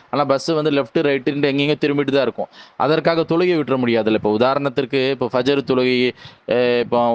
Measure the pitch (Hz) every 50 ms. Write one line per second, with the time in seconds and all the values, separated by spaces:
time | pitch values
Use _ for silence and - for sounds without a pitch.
0 | - _ - 139 147 131 135 131 - 170 165 151 151 156 143 139 135 - - -
1 | - 143 139 131 123 151 139 143 143 143 135 143 143 151 147 147 156 143 143 143
2 | 143 135 135 139 127 117 - - - - - - - - _ - 117 139 160 156
3 | 143 165 165 165 160 160 165 170 180 180 175 156 135 123 135 127 123 117 117 113
4 | 104 110 110 101 - 104 107 107 123 131 139 143 139 139 120 139 135 117 139 135
5 | 127 135 135 123 131 113 - 123 123 139 143 139 - - 131 127 127 127 127 123
6 | 127 123 - - - - - _ _ - 117 123 123 123 120 120 117 117 120 120
7 | 120 120